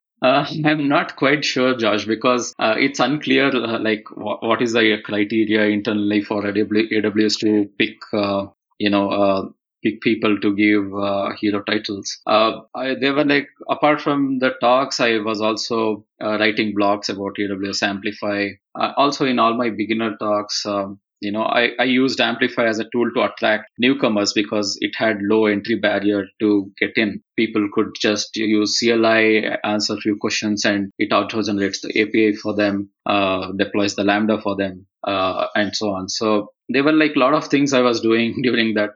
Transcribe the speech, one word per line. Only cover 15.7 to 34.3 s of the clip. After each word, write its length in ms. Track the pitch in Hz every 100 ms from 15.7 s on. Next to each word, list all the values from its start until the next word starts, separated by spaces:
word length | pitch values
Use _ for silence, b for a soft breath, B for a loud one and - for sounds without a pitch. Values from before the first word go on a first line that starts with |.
| 117 110 107 - -
uh, 160 | 110 107
writing 380 | 110 107 107 101
blogs 300 | 101 101 -
about 320 | 98 98 95
A 80 | 101
W 220 | 95 98
S 120 | 98
Amplify. 680 | 107 98 107 101 104 101 101 98 _ -
Uh, 140 | 104 -
also 260 | 139 143 139
in 140 | 123
all 160 | 113 117
my 140 | 120
beginner 480 | 101 104 110 113 101
talks, 480 | 107 104 104 - 107
um, 340 | 101 98 101 _ _
you 120 | 104
know, 80 | 107
I, 280 | 110 123 120 -
I 60 |
used 380 | 127 127 131 120
Amplify 460 | 117 117 127 - 113
as 120 | 107
a 60 | 107
tool 180 | 120 117
to 100 | 120
attract 480 | 104 - 110 107 - -
newcomers 540 | 123 139 127 104 98
because 460 | 113 104 107 101 -
it 120 | 104 -
had 220 | 113 101
low 260 | 101 110 107
entry 280 | 101 104 110
barrier 520 | 104 101 101 104 95 -
to 320 | 107 101 98 -
get 120 | 101 -
in. 260 | 107 95 - -
People 300 | 110 110 101
could 140 | 110 95 -
just 380 | 117 104 - 110
use 420 | 107 107 104 -
C 120 | 117
L 140 | 117 113
I, 520 | 113 110 110 - - 107
answer 300 | 104 - 104
a 20 |
few 180 | 113 104
questions, 480 | 110 - 107 104
and 300 | 113 101 98 -
it 140 | 104
auto 300 | 104 98 113
generates 400 | 104 101 98 -
the 100 | - -
A 60 | 107
P 240 | 110 110
I 60 | 104
for 180 | 107 104
them, 360 | 104 101 101 _ -
uh, 460 | 101 98 95 92
deploys 440 | 98 101 104 101 -
the 100 | 98
Lambda 340 | 104 110